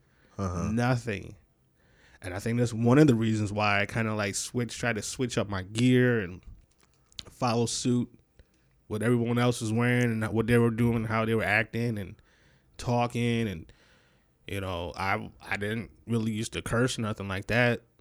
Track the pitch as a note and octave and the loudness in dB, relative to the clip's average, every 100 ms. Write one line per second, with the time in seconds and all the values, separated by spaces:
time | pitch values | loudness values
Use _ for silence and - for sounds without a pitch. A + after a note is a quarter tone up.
0 | _ _ _ - F#2+ F2 G2+ A2+ B2 B2 | _ _ _ -6 -4 -2 -2 0 0 0
1 | A#2 F#2 - G#2+ _ _ _ _ _ _ | -2 -8 -8 -18 _ _ _ _ _ _
2 | _ - F#2+ F#2 A2+ A#2+ A#2 A2 A#2 C3+ | _ -16 -10 -6 -2 0 0 2 4 8
3 | D3+ A2+ A2+ A2 G#2 G#2 G#2 G2+ G2+ A#2+ | 8 6 2 0 0 0 2 2 0 -2
4 | A2 G#2+ G2+ G2 - B2 A#2 - A#2+ G#2+ | -2 -2 -2 -4 -4 -4 -4 -4 -4 -2
5 | - - B2 - G#2 F#2+ F#2 A2 B2+ B2+ | -6 -4 -2 -2 -2 -4 -4 2 4 4
6 | B2 A#2 F2 F#2 - - _ _ _ _ | 4 0 -4 -10 -18 -20 _ _ _ _
7 | _ - - - B2 A#2 A2+ - C3 B2 | _ -20 -18 -4 0 2 0 0 0 0
8 | - - _ - _ _ _ _ - G#2+ | -2 -8 _ -20 _ _ _ _ -8 -2
9 | A2+ A#2+ A#2 A#2+ B2 A#2+ A2 A2+ A#2+ B2 | 2 2 2 2 2 0 -2 0 2 2
10 | A#2+ A2 A2 A2 A2+ A#2+ A#2 A2+ A#2 A#2 | 2 0 0 0 4 4 4 4 2 2
11 | A2 A2+ A2 A2+ F#2 G#2+ A2 A#2 A#2+ G#2 | 0 0 0 0 2 2 0 -2 -4 -4
12 | F2+ - _ _ _ _ _ - - A#2+ | -8 -14 _ _ _ _ _ -10 -2 0
13 | A#2+ A#2+ A#2+ A#2 A2 E2 - - _ _ | 0 0 0 0 -2 -6 -12 -20 _ _
14 | _ _ _ _ - G2 F#2+ F2 E2+ - | _ _ _ _ -10 -6 -6 -6 -6 -4
15 | F#2+ G#2+ A2 - - G2 G#2 A2+ F#2+ - | -2 -2 -4 -14 -10 -6 -4 -4 -8 -14
16 | - A2+ A2 G#2+ A2 E2+ - A#2 B2+ - | -4 -2 0 -2 -4 -6 -2 0 0 -2
17 | G#2+ G#2 G2 F#2+ - A2+ A#2+ A#2 - _ | -4 -4 -6 -6 -2 2 2 0 -6 _